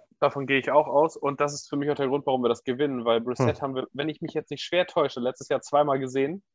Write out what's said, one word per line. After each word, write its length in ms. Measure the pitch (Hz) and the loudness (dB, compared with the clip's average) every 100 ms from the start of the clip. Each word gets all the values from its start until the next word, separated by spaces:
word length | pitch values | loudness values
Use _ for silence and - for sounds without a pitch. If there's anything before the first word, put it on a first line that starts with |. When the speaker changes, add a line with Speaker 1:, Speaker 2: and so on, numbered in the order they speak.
| - _ | -6 _
Speaker 1:
davon 280 | 147 139 135 | -2 0 0
gehe 100 | 139 | 0
ich 120 | 151 | 4
auch 160 | 147 151 | 4 4
aus. 280 | 135 160 - | 4 2 0
Und 240 | 143 139 | -4 0
das 140 | 147 | -2
ist 160 | 143 - | -4 -8
für 80 | 147 | -4
mich 120 | 143 | -2
auch 40 | 143 | 0
der 120 | 135 | 0
Grund, 180 | 143 139 | 0 0
warum 160 | 131 | 0
wir 60 | 120 | 0
das 140 | 113 | 0
gewinnen, 420 | - 123 147 127 117 | -2 -2 -2 0 2
weil 160 | 113 | 2
Brissett 360 | 117 120 131 147 | 0 0 0 0
Speaker 2:
Hm. 40 | |
Speaker 1:
haben 140 | 139 131 | -4 -6
wir, 120 | - | -6
wenn 160 | 127 151 | -6 -6
ich 120 | 151 | -6
mich 120 | 160 | -8
jetzt 160 | 156 - | -8 -8
nicht 120 | 143 | -10
schwer 240 | - 175 180 | -2 -2 0
täusche, 320 | 175 139 - | 0 0 0
letztes 280 | 123 - - | -4 -6 -4
Jahr 120 | 135 | -4
zweimal 380 | - 143 147 135 | 2 2 4 0
gesehen, 420 | 131 131 139 196 - | -2 -2 -2 -4 -12